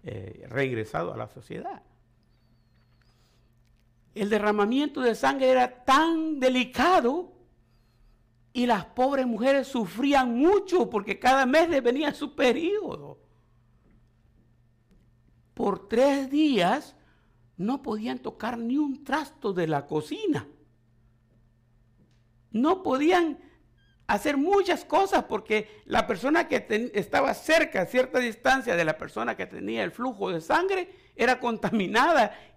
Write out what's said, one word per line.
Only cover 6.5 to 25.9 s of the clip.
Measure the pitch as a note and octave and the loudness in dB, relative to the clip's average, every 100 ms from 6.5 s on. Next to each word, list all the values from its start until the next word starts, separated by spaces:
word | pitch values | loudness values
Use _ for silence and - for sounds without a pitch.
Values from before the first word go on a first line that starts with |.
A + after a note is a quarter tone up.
| B3+ B3 - E4 F#4 A#3+ D#4+ F4 _ _ _ _ _ _ _ _ _ _ _ _ | 2 -2 0 4 4 4 -2 -8 _ _ _ _ _ _ _ _ _ _ _ _
y | B3 | -2
las | A#3+ G#3 | 0 0
pobres | - - C4 C4+ B3+ | -2 -2 0 0 -2
mujeres | G#3+ C4 C#4 C4 | 0 2 2 0
sufrían | A#3+ F3+ G#3 C#4 C#4 B3 | -4 -4 -2 2 2 2
mucho | A#3 E4 G4+ G4 F4 A#3 | 2 4 4 2 0 0
porque | G#3+ G#3 - | -4 -6 0
cada | B3 C4+ | 2 4
mes | B3+ D#4 E4+ | 4 4 4
les | C#4 | 2
venía | A#3+ C4 D4 | 0 0 -2
su | - D4 | -4 -8
periodo. | - B3+ C#4 E4+ G#4 D4+ - C#3+ - _ _ _ _ _ _ _ _ _ _ _ _ _ _ _ _ _ _ _ _ _ _ _ | 0 2 2 -2 -2 -4 -10 -14 -20 _ _ _ _ _ _ _ _ _ _ _ _ _ _ _ _ _ _ _ _ _ _ _
Por | - G3+ F#3+ - | -4 -2 -2 -2
tres | A3+ C#4 C#4 C4+ | 2 2 2 0
días | C#4+ D4+ A3 F3 C#4 - _ _ _ _ _ _ - | 0 2 4 2 0 -4 _ _ _ _ _ _ -6
no | G3+ C4+ | -4 -4
podían | - G#3+ A#3 B3+ | -6 -6 -6 -8
tocar | A3+ - A3 A#3 | -10 -8 -8 -6
ni | A#3 C#4 | -4 -2
un | D4 C4+ | -2 -6
trasto | - D#4 - - G#3 | -4 -6 -6 -8 -4
de | F3+ D#3 | -2 0
la | C#3+ | -2
cocina. | C#3 D3+ - G4 G#4 C4+ - - _ _ _ _ _ _ _ _ _ _ _ _ _ _ _ _ _ _ _ | -2 -6 -6 -4 -2 -2 -6 -18 _ _ _ _ _ _ _ _ _ _ _ _ _ _ _ _ _ _ _
No | G#3+ D4 F#4+ | 0 0 0
podían | D#4 C4 D#4 F4+ E4 C#4 - _ _ _ _ _ - | 0 2 4 4 2 -4 -16 _ _ _ _ _ -6
hacer | G3+ D4+ C#4 | -2 -2 0
muchas | D#4+ G4+ F4+ D4 | 2 2 2 -2
cosas | - D#4 G4 E4 | 0 0 2 0
porque | - G#3 - G#3+ G#3 - | 0 -6 -2 -2 -2 -14
la | - | -4